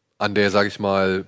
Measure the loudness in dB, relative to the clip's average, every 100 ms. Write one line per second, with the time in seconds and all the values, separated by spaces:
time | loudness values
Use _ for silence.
0 | _ -6 -2 0 2 2 0 -2 -2 0
1 | 0 -2